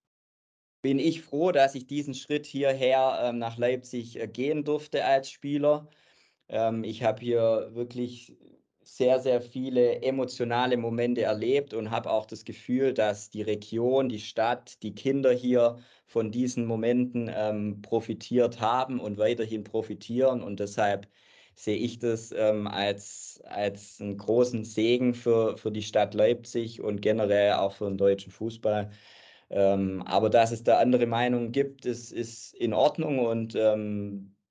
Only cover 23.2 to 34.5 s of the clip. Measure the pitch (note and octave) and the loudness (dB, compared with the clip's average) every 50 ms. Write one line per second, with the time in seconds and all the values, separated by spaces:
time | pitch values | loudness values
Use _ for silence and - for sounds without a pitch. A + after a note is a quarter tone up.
23.2 | - - - - - - - G2 G#2 G2+ G2 G2+ - - - - G#2 G2+ G2 G2+ | -18 -20 -20 -20 -18 -12 -6 -4 -4 -4 -4 -6 -14 -20 -16 -12 -8 -8 -8 -6
24.2 | - - A2+ A#2+ B2 B2 B2 A2+ G#2+ A2 - - A2 A#2 B2 B2 B2+ B2 A#2+ A#2 | -2 0 2 4 4 2 0 -4 -8 -6 -4 0 2 2 2 2 2 0 0 0
25.2 | - A#2+ A#2 A2+ A2+ A2 - - - A2 G#2 G#2+ G#2 - - A2 G#2+ G2+ - G#2 | 0 2 2 4 2 0 -2 -4 -6 -6 -6 -6 -6 -2 0 2 2 2 2 4
26.2 | G#2+ A2+ A#2+ A#2 - - - A#2+ A#2 A2 A2+ - - G#2+ G#2 G2+ G#2 G#2+ G#2+ A2+ | 4 4 4 2 -4 -8 -6 -4 -4 -6 -6 -8 -6 -4 -4 -2 0 0 2 2
27.2 | G#2+ G2+ G2+ G2+ G2+ G#2 G2+ - F#2+ G2 G2 - G#2 G2+ G2 G2 G2+ G2+ G2 G2 | 2 2 4 4 4 4 4 2 0 -2 -2 -4 -6 -4 -2 2 4 4 4 2
28.2 | - - - - A2 A#2 A#2 A2+ - A2 G#2+ G#2+ G2+ G#2 G#2 - - - - - | -2 -10 -12 -8 -8 -8 -6 -2 0 0 0 0 -2 -4 -8 -18 -20 -20 -20 -20
29.2 | - - - - _ - - G2 G2 G2 G2 G2 G2 F#2+ F#2+ F#2 F2+ - F2+ G2+ | -20 -20 -20 -20 _ -6 0 2 4 4 4 2 0 -2 -2 -4 -4 -2 0 2
30.2 | G#2+ G#2+ A2+ A#2 A2+ A2+ A#2 A2+ - B2+ A2+ - A2+ B2 B2 A#2+ A#2+ A#2 A#2 A#2 | 2 4 6 6 4 4 2 -2 2 4 4 6 6 6 4 4 2 2 0 2
31.2 | B2 B2 B2 A#2+ A#2+ A2+ A#2+ C3+ C#3+ C#3 - - - B2 A#2 G#2+ - - - G#2+ | 0 2 0 0 -2 -2 0 -2 -2 -2 -4 -8 -6 -6 -6 -6 -8 -10 -8 -8
32.2 | A#2 A#2 - - - - - - - A2+ G#2 E2+ B2 D3+ D3 - D#3+ D#3+ C#3+ C3 | -8 -8 -10 -16 -18 -16 -8 -4 -2 0 2 4 2 2 2 0 -4 -2 0 0
33.2 | B2 A#2 A#2 A2+ A2+ A2+ A2+ G#2+ A2 A2 G#2+ G#2+ G#2+ G#2 G#2 G#2 G2+ G2+ G2+ G2 | 0 0 0 -2 -4 -4 -2 2 2 2 2 2 0 -4 -6 -6 -6 -6 -8 -10
34.2 | G2 - - _ _ _ | -12 -14 -20 _ _ _